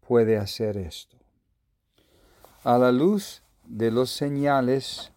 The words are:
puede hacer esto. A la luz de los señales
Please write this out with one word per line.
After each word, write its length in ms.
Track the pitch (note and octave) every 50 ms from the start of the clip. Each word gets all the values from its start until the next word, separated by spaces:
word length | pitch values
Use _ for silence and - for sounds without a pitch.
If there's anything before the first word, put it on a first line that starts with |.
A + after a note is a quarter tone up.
| _
puede 300 | - B2 A#2 A2+ A2 A2+
hacer 400 | G#2+ G2 F#2+ - - A2+ G#2+ G#2
esto. 400 | G2+ F#2 D#2+ - - - _ _ _ _ _ _ _ _ _ _ _ _ _ _ _ _ _ _ _ _ _ _ _ _ _ _ _ _ - _ _ _
A 120 | C3 B2
la 140 | B2 B2+ B2+
luz 520 | B2 B2+ D3 F#3 G#3+ G3+ G3 - - - _ _ _ _ _
de 260 | - A#2+ G#2+ A2+ A2+
los 200 | A2 A#2+ B2+ B2
señales 1000 | - - D3 C#3+ C#3+ C#3 C#3+ C#3+ C#3+ C3+ B2+ B2 C3 C3+ C3 - - - - - _